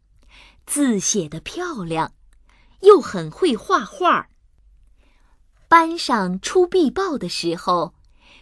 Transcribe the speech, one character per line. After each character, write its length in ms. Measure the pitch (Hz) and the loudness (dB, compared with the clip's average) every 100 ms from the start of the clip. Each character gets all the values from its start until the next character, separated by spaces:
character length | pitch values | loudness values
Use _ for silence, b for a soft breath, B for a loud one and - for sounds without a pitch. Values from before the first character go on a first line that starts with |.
| _ _ b b b b - | _ _ b b b b -8
字 320 | 294 277 202 | -2 0 0
写 300 | - 208 151 | -2 -4 -4
得 100 | 160 | -10
漂 440 | - 339 359 262 | -12 -10 -10 -8
亮， 300 | 165 160 151 - _ _ _ _ _ _ | -6 -4 -6 -10 _ _ _ _ _ _
又 200 | 381 381 | 8 8
很 300 | - 190 156 | 4 -8 -10
会 240 | - 359 | -2 -2
画 300 | 214 - - | -2 -2 -2
画。 440 | 202 - 349 214 - _ _ _ _ _ _ _ _ _ _ _ _ _ _ | -2 -4 0 0 -4 _ _ _ _ _ _ _ _ _ _ _ _ _ _
班 280 | 330 330 339 | 4 4 -2
上 440 | - 233 180 185 | -2 -2 -2 -6
出 260 | - 370 359 | -2 2 2
壁 240 | 381 277 | 2 0
报 260 | 381 381 262 | -2 -4 -6
的 120 | 175 | -6
时 280 | - 170 170 | -6 -6 -4
候， 380 | - 175 165 - _ b b b | -2 -2 -2 -10 _ b b b